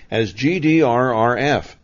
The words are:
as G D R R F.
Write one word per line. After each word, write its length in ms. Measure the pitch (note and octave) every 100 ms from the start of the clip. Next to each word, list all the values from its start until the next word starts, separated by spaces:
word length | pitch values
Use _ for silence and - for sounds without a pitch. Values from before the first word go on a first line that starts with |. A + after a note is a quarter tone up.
| -
as 240 | A2 G#2+
G 260 | G2 C#3 F#3
D 220 | D3+ D#3+
R 320 | C#3 A#2+ B2+
R 240 | A2+ A#2 A#2+
F. 400 | C#3+ A#2 - -